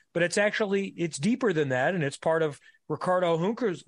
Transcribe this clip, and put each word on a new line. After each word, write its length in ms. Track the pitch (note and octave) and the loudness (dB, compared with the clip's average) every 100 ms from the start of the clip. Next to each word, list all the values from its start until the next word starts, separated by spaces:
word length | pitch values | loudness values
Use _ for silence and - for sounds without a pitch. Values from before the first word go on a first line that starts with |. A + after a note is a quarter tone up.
| _ | _
but 80 | E3+ | -2
it's 160 | E3+ G#3 | 0 2
actually, 480 | G#3 - G#3 G3 F#3+ - | 0 0 0 0 -2 -4
it's 220 | E3+ C#3 | -6 -2
deeper 340 | F3+ C4 A3+ | 0 2 2
than 160 | D#3 C#3 | 2 0
that. 260 | B2+ D3 | 2 0
And 80 | F#3 | 0
it's 140 | C#3+ - | -2 -2
part 260 | E3 E3 | -2 0
of 160 | D#3 - - _ - | 0 -4 -20 _ -8
Ricardo 480 | D3+ F3+ F3+ F3 E3 | -4 0 2 2 2
Junco's, 480 | F#3 A#3 A#3 E3 | 0 0 -2 -4